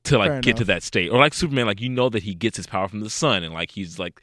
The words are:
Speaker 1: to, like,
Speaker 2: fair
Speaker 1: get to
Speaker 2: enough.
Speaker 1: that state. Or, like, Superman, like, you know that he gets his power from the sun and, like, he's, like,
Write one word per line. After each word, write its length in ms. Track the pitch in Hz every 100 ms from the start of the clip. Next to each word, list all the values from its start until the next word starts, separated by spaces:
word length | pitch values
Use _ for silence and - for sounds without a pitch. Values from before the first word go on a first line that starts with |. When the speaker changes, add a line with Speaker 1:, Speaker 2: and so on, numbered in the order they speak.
Speaker 1:
to, 140 | - 127
like, 120 | 98
Speaker 2:
fair 120 | 135
Speaker 1:
get 160 | 127 117
to 60 |
Speaker 2:
enough. 40 | 101
Speaker 1:
that 160 | 87
state. 260 | - 101 85
Or, 80 | 123
like, 160 | -
Superman, 320 | - 170 135 113
like, 140 | 101
you 60 | 123
know 200 | 123 127
that 120 | 110
he 120 | 98 85
gets 220 | 110 -
his 100 | 85
power 200 | 95 95
from 100 | 104
the 100 | 107
sun 340 | - 151 98
and, 100 | 82
like, 180 | 82 87
he's, 260 | 101 87 92
like, 240 | 87 -